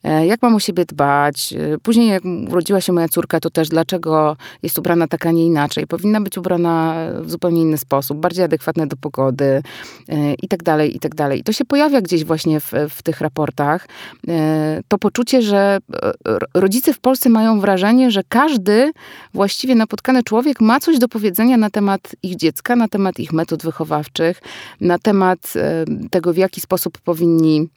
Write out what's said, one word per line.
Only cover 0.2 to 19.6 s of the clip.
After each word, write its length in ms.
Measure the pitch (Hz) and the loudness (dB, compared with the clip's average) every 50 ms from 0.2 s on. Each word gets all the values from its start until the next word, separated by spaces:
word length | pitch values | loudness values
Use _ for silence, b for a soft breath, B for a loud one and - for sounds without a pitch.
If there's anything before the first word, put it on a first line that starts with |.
| 160 | 2
jak 160 | 170 214 233 | 2 0 2
mam 140 | - 240 226 | 2 2 2
o 40 | 208 | 2
siebie 260 | - - 185 175 175 | 2 0 0 -2 -2
dbać. 680 | - 156 147 143 143 143 143 143 147 143 - - - - | -2 0 0 2 2 4 4 2 0 0 -4 -8 -8 -6
E, 240 | - 156 151 151 151 | -6 -4 -4 -4 -4
później 320 | _ 220 233 226 240 220 | _ 2 4 4 4 4
jak 140 | 202 185 - 180 175 170 - - | 2 0 -2 -4 -6 -6 -6 -2
urodziła 320 | - 180 - - 202 190 | -2 -2 0 2 0 0
się 120 | 180 - 180 | 0 2 0
moja 160 | 170 165 160 | 0 0 0
córka, 300 | - 170 165 - - 165 | -2 -2 -2 -2 -2 -2
to 100 | - 170 | -2 -2
też 200 | _ - 160 156 | _ -2 -2 0
dlaczego 680 | 165 160 165 - - 175 165 160 156 156 156 151 151 135 B B B B - | 0 0 0 0 -2 -4 -2 0 2 2 2 2 0 -4 B B B B -8
jest 160 | 170 - - | -6 -6 -4
ubrana 280 | 147 - 170 170 170 160 | -2 0 2 2 0 0
tak, 180 | - 160 - | -2 -4 0
a 60 | 165 | 0
nie 140 | 165 170 165 | 2 2 2
inaczej. 420 | 170 165 151 143 147 - 151 147 - | 2 2 0 0 -2 -2 -6 -6 -6
Powinna 340 | - 165 175 208 214 214 | -6 -4 0 0 0 0
być 160 | 208 196 - 190 | -2 -4 -6 -6
ubrana 580 | 175 185 180 175 175 170 165 165 160 160 160 165 165 165 175 - | -4 -2 0 0 0 0 0 0 0 -2 -2 -4 -6 -6 -8 -8
w 100 | 160 160 | -8 -8
zupełnie 300 | 165 170 - 180 170 165 | -8 -4 -2 0 2 2
inny 160 | 165 160 156 147 | 2 2 0 -2
sposób, 400 | - _ 147 139 139 - 147 147 | -2 _ -2 -2 -2 -4 -6 -4
bardziej 280 | 160 180 170 180 185 | -4 -4 0 0 0
adekwatne 420 | 160 156 151 - - 147 175 156 143 | 0 0 -2 -2 -4 -4 -2 -4 -4
do 80 | 143 | -6
pogody, 680 | 131 - 151 135 - 135 135 131 139 143 139 135 135 135 B B B B B B B B B | -8 -8 -10 -4 -2 -2 -2 0 0 0 0 0 0 -2 B B B B B B B B B
e, 240 | - 151 147 143 143 | -4 -2 -2 -2 -2
i 140 | - - 190 | -4 -4 -4
tak 160 | 208 170 170 | -4 -4 0
dalej, 320 | 175 160 151 151 147 - | 0 2 2 2 0 -2
i 40 | 160 | -4
tak 160 | - 156 156 | -8 -8 -4
dalej. 240 | 156 151 139 139 - | -4 -2 -2 -2 -2
I 40 | - | -2
to 100 | - 220 | -4 -2
się 120 | - 269 | -2 -2
pojawia 360 | _ - 285 294 302 285 262 | _ 2 2 2 2 2 0
gdzieś 220 | 190 170 180 165 156 | 0 0 -2 -2 0
właśnie 360 | 131 165 160 - 165 156 151 | -2 -4 -2 0 0 0 0
w, 120 | - - - 135 151 151 | -2 -4 -4 -2 -2 -4
w 140 | - - - | -6 -8 -6
tych 180 | - 156 - | -6 -4 -4
raportach. 680 | 156 151 - 156 151 139 - - 147 147 151 180 - - B B B B B B - - | -4 -6 -2 -2 -4 -4 -2 -2 0 0 0 -2 -4 -10 B B B B B B -8 -4
E, 540 | 170 160 156 156 156 156 156 156 156 - - _ | -2 0 0 0 0 0 0 -2 -4 -4 -4 _
to 100 | 214 202 | -4 0
poczucie, 440 | - 208 - - 247 - - 262 | 0 -2 -2 -2 -2 2 2 2
że, 380 | 233 208 202 202 196 202 202 190 - _ - - - | 2 4 2 2 4 2 2 0 -2 _ -10 -4 -4
e, 80 | - - - _ | -4 -4 -4 _
ro-, 220 | - 110 90 - - _ | -2 -2 -2 -2 -2 _
rodzice 400 | 180 196 196 190 247 - 349 269 | 2 2 2 2 2 2 0 -2
w 60 | - | 0
Polsce 300 | - 247 262 247 - 254 | 0 0 0 2 2 4
mają 300 | 226 220 220 226 226 208 | 4 4 4 4 2 2
wrażenie, 520 | 190 202 196 185 185 208 233 254 262 247 | 2 2 2 2 2 4 4 4 4 4
że 100 | 214 196 185 _ | 2 0 -2 _
każdy 640 | - 233 277 320 294 233 180 202 208 220 262 302 311 B B B B B B B B | 0 2 2 2 2 0 2 2 2 4 2 2 0 B B B B B B B B
właściwie 420 | - 196 202 - - | -2 0 0 0 -4